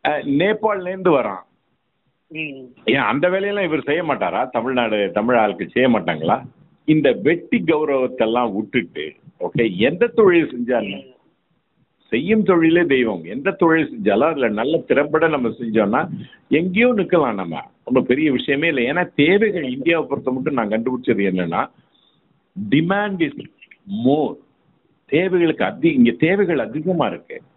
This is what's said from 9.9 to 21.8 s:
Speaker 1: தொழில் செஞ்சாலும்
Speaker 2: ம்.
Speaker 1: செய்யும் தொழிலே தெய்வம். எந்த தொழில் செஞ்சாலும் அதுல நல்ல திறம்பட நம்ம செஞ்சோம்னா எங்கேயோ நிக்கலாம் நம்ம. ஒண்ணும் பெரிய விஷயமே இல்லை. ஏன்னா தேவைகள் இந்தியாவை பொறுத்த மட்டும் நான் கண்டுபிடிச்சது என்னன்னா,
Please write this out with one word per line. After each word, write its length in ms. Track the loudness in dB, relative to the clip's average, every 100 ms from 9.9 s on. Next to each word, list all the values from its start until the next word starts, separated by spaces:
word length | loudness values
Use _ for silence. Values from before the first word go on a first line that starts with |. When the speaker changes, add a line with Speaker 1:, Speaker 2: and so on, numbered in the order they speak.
| 2 0
Speaker 1:
தொழில் 440 | 4 6 4 2
செஞ்சாலும் 540 | -4 -2 -2 -2 -10 -14
Speaker 2:
ம். 80 | _ _ _ _ _ _ _ _ _
Speaker 1:
செய்யும் 460 | _ -4 0 2
தொழிலே 400 | 4 4 4 4
தெய்வம். 400 | 4 2 0 -2
எந்த 280 | -8 -6 -6
தொழில் 380 | 0 2 2 0
செஞ்சாலும் 400 | -2 0 2 2
அதுல 200 | 0 -2
நல்ல 280 | 0 -2 -2
திறம்பட 500 | 0 0 2 0 2
நம்ம 200 | 0 -4
செஞ்சோம்னா 600 | -4 -2 0 2 0 -2 -8 -14 -20 _
எங்கேயோ 460 | 0 0 2 2
நிக்கலாம் 400 | 2 2 2 2
நம்ம. 280 | -2 -6 -8 -12 _
ஒண்ணும் 220 | 0 0 2
பெரிய 260 | 2 2
விஷயமே 360 | 0 -2 0 0
இல்லை. 180 | 0 0
ஏன்னா 240 | -2 -2 0
தேவைகள் 480 | 2 4 2 -2
இந்தியாவை 440 | -6 -4 0 0 -2
பொறுத்த 240 | -4 -4
மட்டும் 220 | -4 -2
நான் 160 | -2 -2
கண்டுபிடிச்சது 540 | -2 -2 -4 -2 0
என்னன்னா, 440 | 0 -2 -2 -4 -6 _